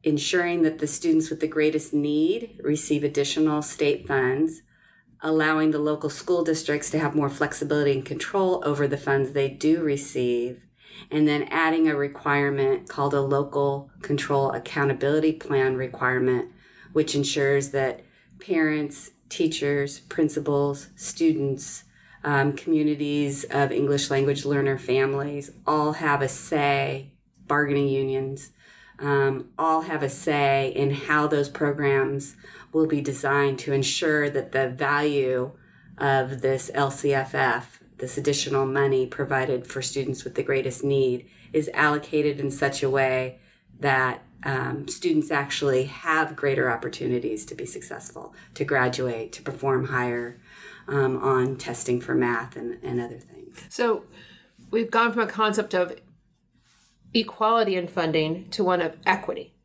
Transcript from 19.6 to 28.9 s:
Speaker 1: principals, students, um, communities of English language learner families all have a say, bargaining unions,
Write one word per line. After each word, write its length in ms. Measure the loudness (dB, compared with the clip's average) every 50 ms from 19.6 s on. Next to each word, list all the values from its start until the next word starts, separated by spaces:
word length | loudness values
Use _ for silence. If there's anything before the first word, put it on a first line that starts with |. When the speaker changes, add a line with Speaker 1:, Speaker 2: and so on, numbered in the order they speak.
| 0 0 0 0 0 -2 -6 -14
Speaker 1:
principals, 880 | -16 -8 0 0 0 2 0 -2 -2 0 2 2 2 0 -2 -4 -10 -18 -18
students, 880 | -12 -12 -12 -2 2 2 2 2 2 0 -2 -2 -4 -6 -10 -12 -12 -14 _ _ _ _ -20 -18 -8 -2
um, 300 | 0 2 4 4 2 0
communities 920 | -2 0 2 2 4 4 2 0 0 -2 -2 0 0 0 0 -2 -4 -6
of 280 | -2 0 0 2 2 2
English 360 | 0 2 2 2 0 0 0
language 360 | 2 2 2 2 0 0 0
learner 320 | 0 0 2 2 0 0
families 720 | -2 0 0 2 2 2 2 0 -2 -4 -4 -6 -8 -8 -10 -16 -6 -2
all 280 | 0 2 2 2 0 0
have 280 | 0 0 0 2 2
a 80 | 2 0
say, 840 | -2 -4 -2 0 0 2 2 2 2 2 0 -2 -4 -8 -10 -14 _ _ _ _ _ _ -4
bargaining 440 | 0 2 2 2 2 2 2 2 2
unions, 640 | 2 0 0 0 0 -2 -2 -4 -6 -10 -12 -16 _ _ -20 -20 -20 -20 -20 -20